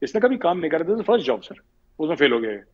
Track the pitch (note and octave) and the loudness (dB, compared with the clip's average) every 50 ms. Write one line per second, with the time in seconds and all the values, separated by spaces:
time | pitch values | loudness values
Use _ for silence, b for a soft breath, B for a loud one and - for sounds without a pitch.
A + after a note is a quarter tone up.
0 | C#3+ - - G#3+ A3 B3+ C4 - - E3+ F3+ F3+ E3 D#3 D#3+ D#3+ E3 F3 G#3+ A3+ | -8 -4 0 2 2 2 2 2 0 0 0 0 -2 -2 -2 -2 0 -2 -2 -2
1 | F#3+ - A#3 A3+ D#3+ C3+ A#2 G2+ - - - - _ _ _ _ _ _ _ - | 2 2 0 2 2 0 -2 -2 -4 -12 -20 -20 _ _ _ _ _ _ _ -6
2 | D#3 D#3 E3+ C#3 D3 C3+ A#2 A#2 A2+ A2 G#2 G2+ - _ | -4 -4 2 2 4 4 4 2 0 -4 -6 -8 -12 _